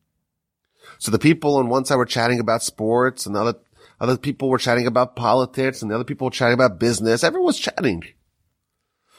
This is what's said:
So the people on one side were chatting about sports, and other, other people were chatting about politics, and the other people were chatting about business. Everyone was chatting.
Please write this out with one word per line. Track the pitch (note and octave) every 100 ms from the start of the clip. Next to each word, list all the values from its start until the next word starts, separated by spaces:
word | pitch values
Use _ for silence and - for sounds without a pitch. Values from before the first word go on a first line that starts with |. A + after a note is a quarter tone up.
| _ _ _ _ _ _ _ _ - -
So | -
the | G#2+
people | D3+ D#3+ D3 C#3+
on | B2
one | B2+
side | B2+ C3+
were | A#2+
chatting | B2 A#2 B2
about | A2+ A2+
sports, | - - A2 A#2+ B2+ B2+
and | - G2+
other, | A2+ A2+ _ _ - _
other | A#2 B2+
people | C#3+ C3+ C3+
were | C3
chatting | - A#2+ A#2+
about | A#2+ B2+ -
politics, | A#2 B2 B2+ - C3 C3
and | A2
the |
other | A2
people | B2 C#3+ B2+
were |
chatting | - B2
about | A#2+ C3 F2
business. | A#2 A2+ A2 A#2
Everyone | E3 F4+ F4+
was | -
chatting. | - - D3 E2+ - - _ _ _ _ _ _ _ _ _